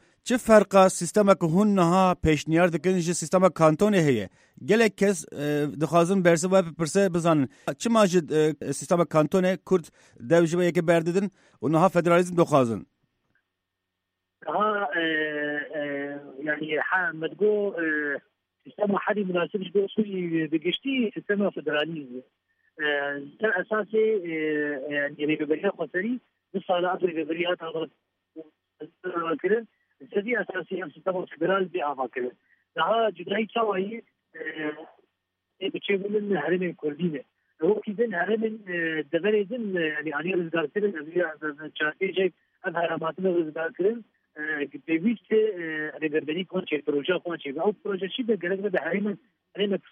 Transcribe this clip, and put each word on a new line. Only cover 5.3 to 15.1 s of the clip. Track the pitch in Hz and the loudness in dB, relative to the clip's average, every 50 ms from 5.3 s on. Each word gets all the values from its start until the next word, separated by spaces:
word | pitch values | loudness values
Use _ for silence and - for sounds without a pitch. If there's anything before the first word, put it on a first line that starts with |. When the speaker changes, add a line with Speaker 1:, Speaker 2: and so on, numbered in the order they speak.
| - | -8
Speaker 1:
e, | - 147 147 147 147 147 147 - 139 | -6 -2 -2 0 0 0 -2 -2 -2
dixwazin | 165 143 165 170 170 170 196 196 175 | -2 2 4 4 4 4 4 4 4
bersiva | 175 170 160 180 185 185 190 180 | 4 4 4 4 4 4 4 4
bipirse | 165 143 - 165 147 - 196 202 190 165 | 2 -2 -4 -4 0 2 2 2 2 2
bizanin. | 175 160 170 160 151 135 - _ _ _ - 143 - | 2 2 4 4 4 2 0 _ _ _ -6 -4 -2
Çima | - 233 233 220 208 180 | 0 2 4 4 4 4
ji, | 170 180 156 - | 4 2 0 2
e, | 143 156 151 156 147 - - 117 143 | 2 2 4 2 2 -2 -4 -6 -6
sistema | - 143 - 185 175 170 | -6 -2 0 2 2 2
kantonê | - - 156 151 151 - 190 180 185 190 - - | 2 4 2 2 4 2 2 2 2 0 -2 0
Kurd | - 190 180 160 - - _ _ _ _ - | 0 0 0 0 -2 -18 _ _ _ _ -12
dev | 113 120 160 170 175 | -2 2 4 4 4
ji | 156 165 175 | 4 2 2
ve | 180 175 | 2 2
yekê | 156 175 165 165 | 2 2 2 4
berdidin | 170 170 165 170 170 190 190 175 - _ _ _ _ _ | 4 4 2 2 0 0 0 -2 -4 _ _ _ _ _
û | - 127 | -2 0
niha | 160 156 175 185 | 4 4 4 4
federalizm | - 175 160 175 170 175 185 175 180 170 | 4 4 4 4 6 4 4 4 4 2
dixwazin? | 165 - 151 139 127 117 110 95 - - _ _ _ _ _ _ _ _ _ _ _ _ _ _ _ _ _ _ _ _ _ _ _ _ _ _ _ _ _ _ - | 4 6 6 4 4 4 0 -4 -8 -10 _ _ _ _ _ _ _ _ _ _ _ _ _ _ _ _ _ _ _ _ _ _ _ _ _ _ _ _ _ _ -8
Speaker 2:
Ha, | - 151 185 208 214 214 202 202 - 170 | -6 -2 0 0 0 0 -2 -4 -4 -2
e, | 165 165 160 | -2 -2 -2